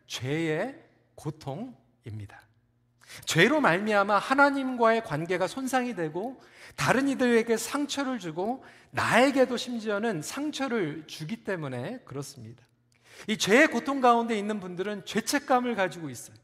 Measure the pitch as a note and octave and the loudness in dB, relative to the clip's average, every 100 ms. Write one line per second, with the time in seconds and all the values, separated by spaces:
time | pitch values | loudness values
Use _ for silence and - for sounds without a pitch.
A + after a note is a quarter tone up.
0 | - - A#2+ D#3 E3 D#3 A#3+ - _ _ | -14 -8 -4 -2 0 -2 -4 -8 _ _
1 | _ - D#3 - C#3 D3 B3+ A3+ _ _ | _ -12 -12 -10 -10 -10 -10 -14 _ _
2 | A#2 G#2+ G2+ - _ _ _ _ _ _ | -14 -12 -14 -18 _ _ _ _ _ _
3 | - - - D#3+ A3 D4+ G3+ F3 G#3+ G3+ | -20 -14 -2 4 6 6 4 2 2 2
4 | G3 G3+ - C4+ C#4+ C#4 C4 B3 A3+ A3+ | 4 2 2 4 4 4 -4 2 4 4
5 | A3+ D3+ E3+ F3+ F#3 C4+ C4 C4 B3 F3+ | 0 -4 -2 0 0 -2 -2 -2 -2 -4
6 | D#3 E3+ A#3 B3+ - - - - - A3+ | -4 -4 -8 -10 -20 -20 -18 -4 2 4
7 | C#4 B3 B3 A#3 A#3 A3 - C#4+ C#4+ C#4 | 4 2 4 4 2 -2 -2 -4 -4 -4
8 | C4 B3 F3 D#3 G#3 C4 - - - - | -4 -4 -6 -6 -6 -6 -12 -20 -10 -4
9 | A2 G3+ C#4 C4 B3+ A#3+ - A#3 G#3+ G3+ | 2 4 6 4 2 0 -6 -6 -4 -2
10 | A#3 E3 D3 C4+ D4+ - C4+ A#3 D#3+ D#3+ | -2 -4 -6 -6 -6 -4 -4 -2 -2 -6
11 | D#3 - D#3 A#3 - F3+ C#3+ B2 D3+ B3 | -12 -12 -10 -8 -6 -6 -6 -6 -8 -10
12 | - C3+ C#3 B2+ A2 A#2+ _ _ _ _ | -10 -10 -10 -14 -18 -20 _ _ _ _
13 | _ - - G#3+ C#4 B3 D#4 A#3 C4 C#4 | _ -14 -4 -2 6 6 6 4 -2 4
14 | B3 A#3 A#3 G#3+ G#3 G#3+ F#3 F3 G3 G#3 | 6 6 2 -2 -2 -6 -6 -6 -6 -6
15 | - A3 - C#4 - B3+ B3 G3+ F#3 E3 | -4 -4 -2 -2 2 0 2 0 -2 -2
16 | D3+ A#2+ - - | -10 -12 -16 -20